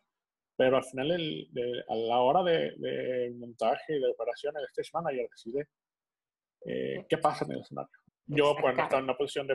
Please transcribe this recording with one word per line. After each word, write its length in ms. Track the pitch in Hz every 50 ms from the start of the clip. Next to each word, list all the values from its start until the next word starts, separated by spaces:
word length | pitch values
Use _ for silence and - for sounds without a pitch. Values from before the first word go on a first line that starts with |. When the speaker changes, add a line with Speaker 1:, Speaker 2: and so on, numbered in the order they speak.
| _ _ _ _ _ _ _ _ _ _ _
Speaker 1:
pero 200 | - 131 131 131
al 80 | 131 127
final, 260 | - - 131 131 147
el, 380 | 175 180 165 151 110 - - -
de, 320 | - 131 120 123 123 123 - -
a 80 | -
la 240 | 113 113 113 117 123
hora 220 | 123 127 147 180 190
de, 280 | 180 165 160 147 151 -
de 580 | - - 127 135 135 131 127 127 127 123 123 120 120
montaje 580 | 120 120 117 - 113 113 123 - - - 160
y 20 | 143
de 80 | 127 123
operación, 440 | 117 - 113 117 117 - - 143 151 151
el 60 | 135
stage 240 | 123 - - 143 - -
manager 340 | 160 170 160 139 127 120 -
decide, 380 | _ - - 113 117 139 151 - _ _ _ _ _ _ _ _ _ _ _ _ _ _ _ _ _ _ -
eh, 300 | - 60 64 64 65 67 67
Speaker 2:
Sí. 60 | - -
Speaker 1:
qué 80 | 151 151
pasa 280 | - 151 147 - -
en 60 | - 67
el 80 | 64 -
escenario. 280 | - - - - - _ _ _ _ _ _ _
Yo, 260 | - 143 143 143 147 147
cuando 160 | 147 143 135
Speaker 2:
Exacto. 120 | 127 131 156
Speaker 1:
estoy 160 | 151 151 135
en 60 | 131
una 120 | 131 127
posición 300 | - 143 131 - 147 139
de, 80 | 135 135